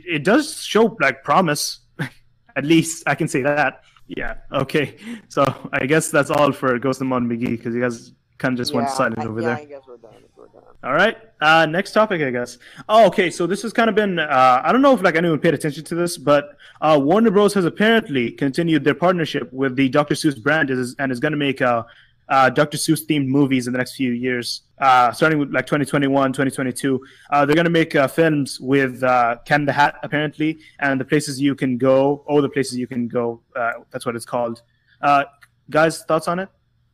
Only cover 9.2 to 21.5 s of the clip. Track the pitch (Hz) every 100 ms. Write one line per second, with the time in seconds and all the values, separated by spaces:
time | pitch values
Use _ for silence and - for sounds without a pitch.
9.2 | 113 110 120 120 147 139 131 120 110 107
10.2 | _ _ 117 110 - - 123 143 208 226
11.2 | - - 151 160 160 165 202 220 214 180
12.2 | 139 123 120 - - - - 214 208 175
13.2 | 175 - 170 196 226 - 226 208 208 175
14.2 | 151 139 127 127 156 220 277 247 185 160
15.2 | 170 156 170 143 156 156 151 170 175 170
16.2 | 139 143 143 - - - 151 156 139 196
17.2 | 233 196 202 202 170 - 208 226 220 139
18.2 | 117 - 139 131 170 156 139 143 175 185
19.2 | 151 143 - 131 135 127 135 139 147 -
20.2 | 156 135 107 156 143 127 123 - 139 123
21.2 | 151 151 143